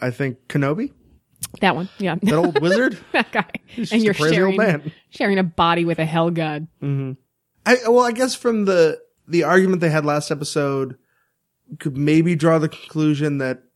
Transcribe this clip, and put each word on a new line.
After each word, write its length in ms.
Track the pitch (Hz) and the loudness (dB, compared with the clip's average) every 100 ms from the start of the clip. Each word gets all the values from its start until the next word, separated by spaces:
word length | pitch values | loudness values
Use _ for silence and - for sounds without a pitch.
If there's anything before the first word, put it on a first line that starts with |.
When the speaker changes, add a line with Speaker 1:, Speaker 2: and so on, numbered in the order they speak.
Speaker 1:
I 100 | 127 | -6
think 380 | 123 139 120 _ | -4 -6 -6 _
Kenobi? 440 | 147 139 165 277 _ _ _ _ _ - - | -2 -2 -4 -6 _ _ _ _ _ -18 -2
Speaker 2:
That 160 | 190 147 | -2 -2
one. 120 | 185 - | -6 -6
Yeah. 180 | 190 165 | -4 -2
Speaker 1:
That 120 | 190 | 0
old 260 | 151 175 156 | 2 0 0
Speaker 2:
<laughs> 20 | |
Speaker 1:
wizard? 360 | 165 202 262 214 - | 0 2 0 -4 -4
Speaker 2:
That 180 | 302 - | -4 -2
guy. 160 | 196 175 - _ | -6 -6 -14 _
Speaker 1:
He's 260 | - 208 | -10 -4
Speaker 2:
And 100 | 214 | 0
Speaker 1:
just 20 | |
Speaker 2:
you're 80 | 220 | 0
Speaker 1:
a 20 | 180 | 2
crazy 260 | 151 165 | 2 2
old 120 | 190 190 | 2 2
Speaker 2:
sharing, 260 | 220 147 | 0 0
Speaker 1:
man. 100 | 147 - _ | -6 -16 _
Speaker 2:
sharing 280 | - 220 196 | -4 0 0
a 60 | |
body 400 | 180 175 170 170 | 0 0 0 2
with 160 | 170 165 | 0 -2
a 40 | |
hell 260 | 156 165 165 | -2 0 0
god. 360 | 170 156 147 160 _ | -2 -4 -6 -10 _
Speaker 1:
Mm-hmm. 300 | 143 139 135 131 _ _ _ _ | -6 -4 -6 -10 _ _ _ _
I, 120 | - 247 226 | 0 2 4
well, 120 | 247 | 2
I 60 | 247 | 2
guess 240 | 226 254 | 0 -4
from 300 | - 240 226 | -2 -2 0
the, 340 | 196 180 160 147 _ _ - | 2 4 4 2 _ _ -2
the 160 | 170 | 0
argument 360 | 151 185 185 170 | 4 4 4 2
they 100 | 165 | 2
had 140 | 156 | 2
last 280 | 147 147 - | 0 -2 -4
episode, 640 | 147 147 156 143 139 131 127 _ _ _ _ _ _ _ | -6 -4 -2 -2 -2 -4 -8 _ _ _ _ _ _ _
you 60 | - | -8
could 200 | 156 135 | -8 -2
maybe 380 | 147 160 165 | 2 4 4
draw 240 | 165 165 160 | 2 2 2
the 100 | 156 | 0
conclusion 720 | - - 156 151 143 151 139 | -6 -10 -2 0 0 -2 -2
that 240 | 131 127 _ | -4 -6 _